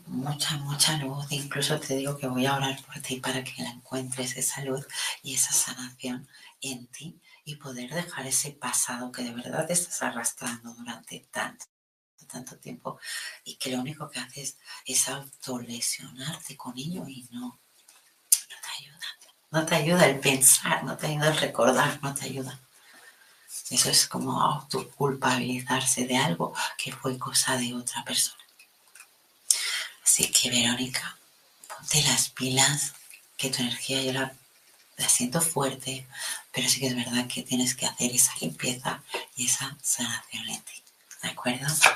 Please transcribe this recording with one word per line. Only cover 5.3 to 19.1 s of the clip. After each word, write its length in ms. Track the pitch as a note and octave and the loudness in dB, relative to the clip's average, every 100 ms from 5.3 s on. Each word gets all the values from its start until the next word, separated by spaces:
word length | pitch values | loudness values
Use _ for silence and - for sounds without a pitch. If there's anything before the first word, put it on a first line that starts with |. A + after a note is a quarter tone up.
| B2+ | 0
esa 160 | - | 2
sanación 760 | - - B2+ B2+ - B2+ B2 B2+ - - - | 2 0 -4 -10 -8 -6 -6 -8 -20 -20 -12
en 280 | C3+ B2 A#2+ | -8 -8 -10
ti 320 | - D#3+ - - - | -14 -14 -16 -20 -18
y 100 | D3+ | -14
poder 400 | D3 C3+ B2 B2 | -12 -10 -10 -6
dejar 320 | E3 F3 - C3 | -4 -4 -8 0
ese 240 | - D3 | 0 0
pasado 600 | - B2 - - A#2+ B2 | -6 -2 0 0 -4 -8
que 100 | B2+ | -8
de 80 | A#2+ | -8
verdad 340 | A#2+ - D3+ | -8 -4 -4
te 100 | D#3 | 0
estás 280 | F3 - - | 0 0 -2
arrastrando 720 | B2 A#2+ A#2 - B2 A#2 A#2 | -4 -2 -4 -4 -8 -8 -12
durante 460 | A#2 - - - - - | -12 -12 -12 -14 -16 -10
tanto, 360 | - - - - _ _ _ _ _ - | -6 -6 -8 -20 _ _ _ _ _ -14
tanto 300 | - - - | -12 -12 -14
tiempo 400 | - - - - - - - - | -14 -10 -10 -10 -8 -8 -8 -12
y 100 | - | -14
que 160 | - C3 | -8 -4
lo 80 | B2+ | -2
único 320 | B2+ - B2+ | -2 -6 -10
que 80 | B2+ | -8
haces 400 | B2 C#3+ C3+ - - - | -10 -8 -8 -10 -16 -14
es 240 | - B2+ - | 0 2 2
autolesionarte 1500 | B2+ C#3 - - B2 A#2 A#2 - - B2+ B2 C#3 E3 - D3 | -2 -8 -12 -6 -6 -6 -4 -2 -2 -8 -10 -8 -8 -10 -10
con 200 | B2+ B2 | -10 -8
ello 300 | D#3 F3+ C3+ | -6 -6 -8
y 220 | B2+ B2+ | -12 -12
no, 100 | A#2+ | -10
no 1160 | B2 - _ _ - - _ _ _ - - - | -10 -12 _ _ -20 -20 _ _ _ 0 0 -14
te 220 | - - | -10 -10
ayuda. 240 | - - - | -12 -12 -12